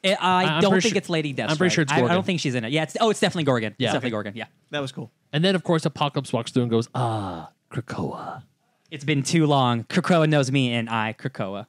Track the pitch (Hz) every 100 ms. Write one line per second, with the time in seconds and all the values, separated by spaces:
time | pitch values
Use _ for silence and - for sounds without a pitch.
0 | 190 202 180 185 180 156 196 190 202 196
1 | - 165 151 131 113 156 180 170 147 151
2 | 123 180 190 175 143 123 113 151 156 -
3 | 226 202 190 175 143 123 107 - 120 123
4 | 120 110 104 107 110 _ _ 147 135 -
5 | - _ _ 151 185 185 - 165 160 -
6 | 147 - 131 120 113 127 120 117 117 127
7 | 120 110 98 82 80 _ _ - - -
8 | 139 - - - - _ _ _ _ 151
9 | 139 147 135 170 151 139 123 120 113 -
10 | - 175 156 151 131 135 127 120 113 113
11 | 110 107 131 - 101 98